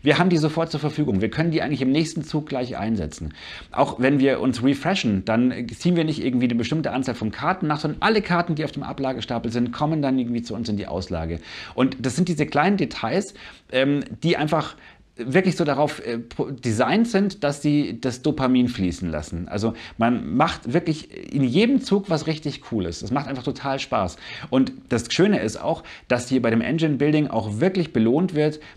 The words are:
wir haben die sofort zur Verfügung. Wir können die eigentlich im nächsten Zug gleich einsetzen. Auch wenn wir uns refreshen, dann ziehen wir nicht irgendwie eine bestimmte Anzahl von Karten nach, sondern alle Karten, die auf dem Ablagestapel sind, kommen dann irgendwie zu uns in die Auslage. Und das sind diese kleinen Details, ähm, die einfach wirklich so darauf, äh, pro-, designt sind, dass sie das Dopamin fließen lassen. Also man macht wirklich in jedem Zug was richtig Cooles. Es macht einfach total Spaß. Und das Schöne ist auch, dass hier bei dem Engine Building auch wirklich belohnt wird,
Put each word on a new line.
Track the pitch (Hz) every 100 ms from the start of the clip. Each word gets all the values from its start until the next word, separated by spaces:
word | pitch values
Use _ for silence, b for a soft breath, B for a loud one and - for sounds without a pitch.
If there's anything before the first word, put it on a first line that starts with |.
wir | 147 143
haben | 180
die | 170
sofort | 151 160 165
zur | 147
Verfügung. | 147 151 147 98
Wir | 110
können | 147 165
die | 156
eigentlich | 120 131
im | 131
nächsten | 143 156 165
Zug | - 151 151
gleich | 131 123 -
einsetzen. | 107 110 76 - 78 B B B B
Auch | - - -
wenn | 131 143
wir | 135 131
uns | 127 113
refreshen, | 127 139 160 196 113 95
dann | 95 113 127 117 120
ziehen | - 175 170
wir |
nicht | 156 151
irgendwie | 98 123 123
eine | 120
bestimmte | 113 156 -
Anzahl | 135 131
von | 113 110
Karten | - 147 185 151
nach, | 147
sondern | 156 -
alle | 202 220
Karten, | 202 175 170
die | 156
auf | 151
dem | -
Ablagestapel | 131 139 131 127 107 117 117
sind, | 120 120
kommen | - 151 160
dann | 139 131
irgendwie | 120 117
zu | 120
uns | 107 113
in | 101
die | -
Auslage. | 85 95 85 82 82 B B B
Und | - 131 135
das | 123 120
sind | 180
diese | 151
kleinen | 151 143 170 196
Details, | 147 - 113 175 202 B B B _
ähm, | 127 135 143 - 107
die | 160 -
einfach | 151 160 143 - B B _ -
wirklich | 117 139 185 156
so |
darauf, | 151 135 151 - -
äh, | 117
pro-, | 117 - 120
designt | 127 123 110 170 226 233
sind, | 196 202 -
dass | 143 143
sie | 151 147 110 113
das | 131 120
Dopamin | 156 147 131 127 123
fließen | 107 92 82 90
lassen. | 76 78 85 87
Also | 101 110 117 B -
man | 117 123 73 110
macht | 165 - -
wirklich | 156 165 156 - - -
in | -
jedem | 131 175 233 277
Zug | - 202 196
was | 160 151
richtig | 156 147 -
Cooles. | - 113 87 85
Es | 101
macht | 135 143
einfach | 135
total | 120 131 139 135
Spaß. | - 120 90 - B B B
Und | 131 131 - -
das | 120 -
Schöne | - 196 202
ist | - -
auch, | 135 165 B B -
dass | 123 -
hier | 131
bei | 117
dem | 113
Engine | - 160 160 131
Building | 147 151 151
auch | 113 104 107
wirklich | 180 190 160
belohnt | 120 110 139 180
wird, | 147 151 151 B